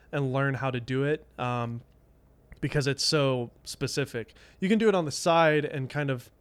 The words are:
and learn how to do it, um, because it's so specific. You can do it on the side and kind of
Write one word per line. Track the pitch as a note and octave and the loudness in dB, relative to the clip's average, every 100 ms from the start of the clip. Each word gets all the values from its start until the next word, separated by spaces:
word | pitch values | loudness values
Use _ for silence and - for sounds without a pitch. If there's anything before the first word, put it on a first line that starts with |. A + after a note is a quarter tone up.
| - | -8
and | D3 C3+ | -4 -2
learn | C3 C#3 | 0 0
how | C3 C3+ | 0 -2
to | B2 | -4
do | A#2 C3 | -4 -2
it, | C#3+ D#3+ - - | 0 -2 -6 -8
um, | B2 B2 A#2 A#2 - _ _ _ _ _ - - | -4 -2 -4 -6 -12 _ _ _ _ _ -20 -8
because | C#3+ D3 C3+ | -4 -2 0
it's | C3 | 0
so | - D#3 C#3 B2+ A#2+ - | 2 2 2 0 -4 -10
specific. | - - C3+ - C3 A#2+ A2 - - - | -16 -8 -6 -4 -4 -6 -10 -16 -20 -4
You | F#3 | 2
can | A3 | 4
do | A3 | 4
it | |
on | F#3+ | 2
the | D#3 | 0
side | - F3+ E3 D#3+ D3+ | -2 2 6 6 4
and | D3 D3 B2+ | 0 -4 -6
kind | D3 C#3+ | -4 -2
of | B2+ - _ | -4 -6 _